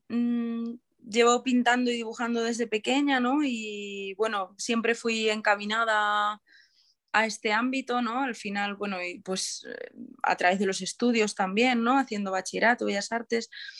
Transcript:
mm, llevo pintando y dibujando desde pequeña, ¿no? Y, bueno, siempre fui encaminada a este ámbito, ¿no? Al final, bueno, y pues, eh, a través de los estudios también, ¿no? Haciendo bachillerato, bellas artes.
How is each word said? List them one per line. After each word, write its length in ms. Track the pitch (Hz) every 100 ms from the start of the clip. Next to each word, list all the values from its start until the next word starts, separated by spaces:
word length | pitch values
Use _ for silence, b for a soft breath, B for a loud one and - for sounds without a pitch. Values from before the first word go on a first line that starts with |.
| -
mm, 680 | 233 240 240 233 233 233 233 _ _ -
llevo 340 | 214 339 -
pintando 480 | 262 247 240 247 247
y 40 |
dibujando 480 | 240 220 226 233 233
desde 240 | 226 233 233
pequeña, 540 | 220 247 262 285 262
¿no? 180 | 247 285
Y, 720 | 285 233 214 208 202 196 196 190
bueno, 360 | 220 208 190 -
siempre 360 | - 233 220
fui 360 | 233 233 226 220
encaminada 1120 | 214 214 208 208 220 226 214 208 208 208 208 b b b b b _ _
a 120 | - 220
este 260 | 208 220
ámbito, 480 | 214 254 262 254 247
¿no? 200 | 240 240
Al 120 | 269
final, 420 | 220 208 202 202 202
bueno, 260 | 202 185
y 180 | 180 180
pues, 460 | - 190 - - 64
eh, 260 | 50 - - - -
a 140 | - 180
través 220 | 180 190
de 80 | 196
los 160 | 185
estudios 520 | 185 - 240 233 214
también, 480 | - 190 196 254 240
¿no? 160 | 233 269
Haciendo 320 | 269 208 196
bachillerato, 520 | 190 185 185 208 240
bellas 260 | 208 202 202
artes. 360 | 233 233 233 226 B B